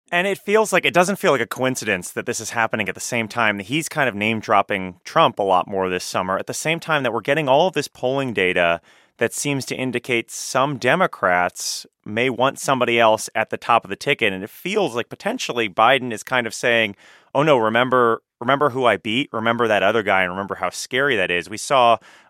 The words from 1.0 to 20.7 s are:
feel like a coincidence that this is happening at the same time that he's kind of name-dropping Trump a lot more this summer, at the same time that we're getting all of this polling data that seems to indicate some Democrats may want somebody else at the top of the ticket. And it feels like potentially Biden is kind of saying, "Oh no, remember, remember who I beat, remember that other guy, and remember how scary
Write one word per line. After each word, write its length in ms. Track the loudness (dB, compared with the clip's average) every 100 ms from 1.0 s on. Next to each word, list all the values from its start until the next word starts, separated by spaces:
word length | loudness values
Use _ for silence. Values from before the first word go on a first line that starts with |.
| 2 2
feel 140 | 2
like 100 | 2
a 60 | 0
coincidence 640 | -2 -2 -2 -2 -4 -4
that 160 | -8 -6
this 120 | -6
is 120 | -6
happening 360 | -2 -2 -2 -4
at 80 | -6
the 60 |
same 260 | -6 -4 0
time 300 | 2 2 2
that 80 | -2
he's 240 | -4 -4
kind 180 | -2 -2
of 60 |
name-dropping 840 | 0 -2 -2 2 2 2 -2 -4 -10
Trump 360 | -4 2 2 2
a 40 |
lot 240 | 2 2 2
more 220 | -2 -2
this 140 | -2
summer, 340 | -4 -4 -2 -2
at 80 | -4
the 80 |
same 260 | -6 -4 -4
time 220 | -2 -2
that 80 | 0
we're 100 | -2
getting 280 | -2 0 2
all 180 | 2 2
of 60 |
this 140 | -2 -6
polling 440 | -6 -4 -2 -2
data 500 | 0 0 2 2 0 -4 _ _ _
that 160 | -4
seems 320 | -2 -4 -4 -6
to 100 | -6
indicate 540 | -4 -6 -2 -4 -4
some 480 | -10 -6 -2 -2 -2
Democrats 1080 | 0 2 0 0 0 2 0 -4 -8 -10 -12 _ -8
may 240 | -2 -2
want 300 | 0 -2 -2
somebody 400 | -2 0 2 4
else 300 | 4 4 -2
at 160 | -4 -4
the 80 | -4
top 260 | 0 0
of 60 | 0
the 60 | -6
ticket. 360 | -2 0 0
And 120 | -2
it 60 | -8
feels 460 | -10 -6 -2 -2 -2
like 140 | -8
potentially 580 | -8 -8 -6 -6 -2 -2
Biden 440 | 4 4 4 0
is 80 | -8
kind 240 | -4 -4 -2
of 80 |
saying, 420 | -2 0 2 2 -4 -18 -20 _
"Oh 80 | 0
no, 160 | 4 4
remember, 640 | 4 2 2 4 2 2 -4 _
remember 300 | -2 0 0
who 120 | 2 2
I 120 | 2
beat, 320 | 0 -2 -2
remember 380 | -2 0 0 2
that 140 | 4
other 200 | 4 2
guy, 200 | 2 2
and 80 | 0
remember 240 | -2 -8 -6
how 140 |
scary 460 | -6